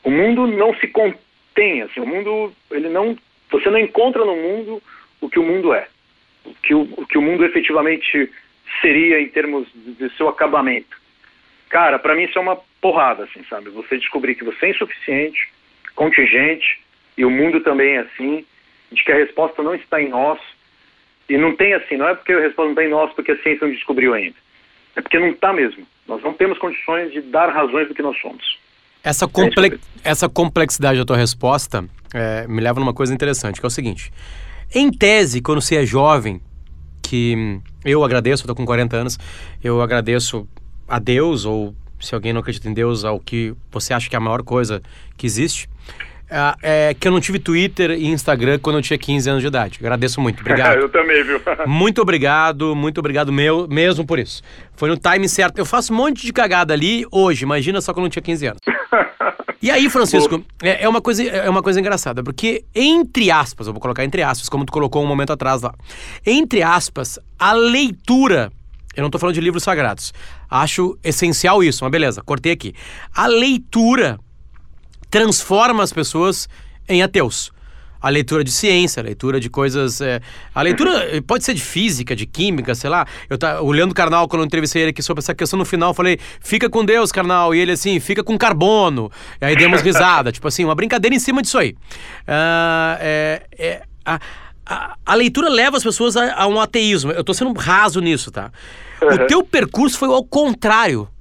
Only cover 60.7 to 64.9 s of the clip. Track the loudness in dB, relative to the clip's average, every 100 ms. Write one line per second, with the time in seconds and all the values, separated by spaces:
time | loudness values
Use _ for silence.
60.7 | 2 2 2 0 0 -2 -2 0 0 2
61.7 | 0 0 -2 -4 -6 -8 -2 -2 -2 -4
62.7 | 0 4 4 2 2 4 4 2 -6 -10
63.7 | -6 -6 -4 -4 -2 -2 -2 -4 -4 -2
64.7 | -2 0